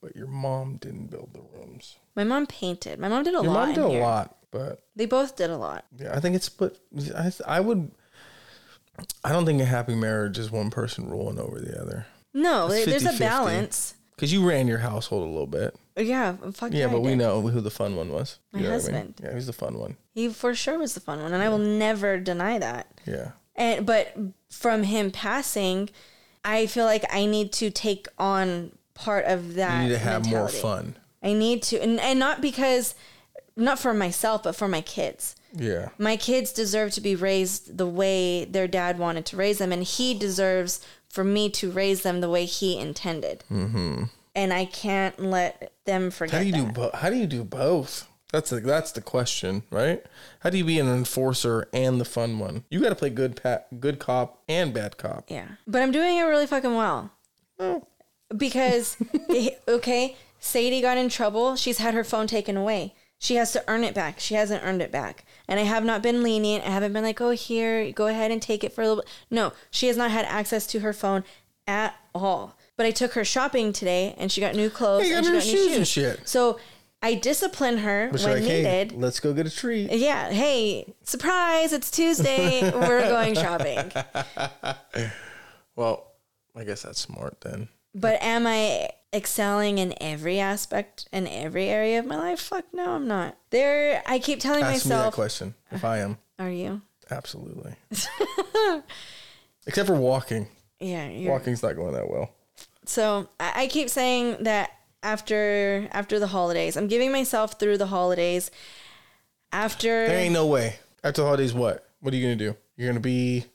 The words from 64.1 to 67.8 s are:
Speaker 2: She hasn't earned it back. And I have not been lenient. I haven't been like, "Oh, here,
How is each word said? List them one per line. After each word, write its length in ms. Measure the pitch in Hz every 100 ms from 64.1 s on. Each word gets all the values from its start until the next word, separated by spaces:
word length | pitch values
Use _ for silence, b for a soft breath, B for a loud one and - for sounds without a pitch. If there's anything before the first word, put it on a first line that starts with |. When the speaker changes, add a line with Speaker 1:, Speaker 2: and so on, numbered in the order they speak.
| 175
Speaker 2:
She 160 | -
hasn't 300 | 214 214 208
earned 160 | - 190
it 100 | 151
back. 340 | 135 117 - - B B
And 140 | 190
I 40 |
have 200 | 208 226
not 160 | 226 220
been 200 | 233 240
lenient. 420 | 240 220 214 214
I 60 | -
haven't 240 | 196 202
been 80 | 208
like, 160 | 220 220
"Oh, 120 | 240
here, 600 | 233 - 226 226 226